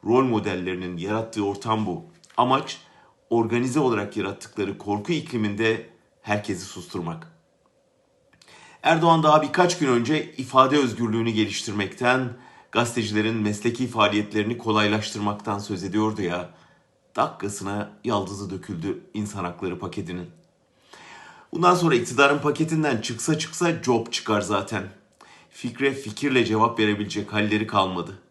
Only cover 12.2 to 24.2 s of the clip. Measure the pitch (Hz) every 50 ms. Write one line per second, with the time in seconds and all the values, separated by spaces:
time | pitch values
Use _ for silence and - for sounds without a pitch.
12.2 | 131 120 110 - - - - - - _ - 113 120 113 - 123 110 104 104 107
13.2 | 107 110 113 113 104 104 101 101 - 120 117 - 131 117 110 113 104 104 101 107
14.2 | 104 104 107 107 104 107 120 117 - 113 107 107 104 104 104 110 107 - - 104
15.2 | 104 104 104 104 - - 101 101 104 - 104 90 92 95 87 107 107 110 107 101
16.2 | 98 87 87 90 90 - - - - _ _ _ _ _ _ _ _ _ _ -
17.2 | 127 156 - - 95 101 95 - 90 98 101 104 101 - - - _ 120 113 101
18.2 | 95 90 101 98 101 90 95 92 82 - 98 85 82 98 87 - - - _ 107
19.2 | 107 104 101 98 92 87 85 - - 92 87 85 101 90 - - 92 80 87 90
20.2 | 87 80 - _ _ _ _ _ _ _ _ _ _ _ - - - - - -
21.2 | - - - - - _ - 165 165 180 180 170 170 165 139 120 - - 127 120
22.2 | 143 143 147 147 - 147 143 - 160 160 165 156 156 147 123 107 104 - 120 110
23.2 | - - 156 156 - - - - 175 170 160 - - - 123 113 113 - - -